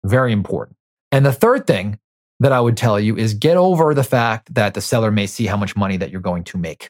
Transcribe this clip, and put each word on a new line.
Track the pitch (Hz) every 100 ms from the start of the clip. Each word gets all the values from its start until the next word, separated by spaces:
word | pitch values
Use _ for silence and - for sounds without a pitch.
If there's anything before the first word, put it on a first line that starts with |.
Very | 98 127 127
important. | 107 92 - - _ _ _ _
And | 139 139
the |
third | 123 226 262 -
thing | 104 101 104 _ _ _ _
that | 139
I | 127
would | 120 113
tell | 120 104
you | 107 110
is | 110
get | 104 147 175
over | 180 175 160
the | 143
fact | 127 127 117 113 _
that | - 104
the | 101
seller | - 120 113
may | 104 101
see | - 107
how | 101
much | 98
money | - 98 95
that | 92
you're | 92
going | 92 87
to | 87 92
make | 82 - -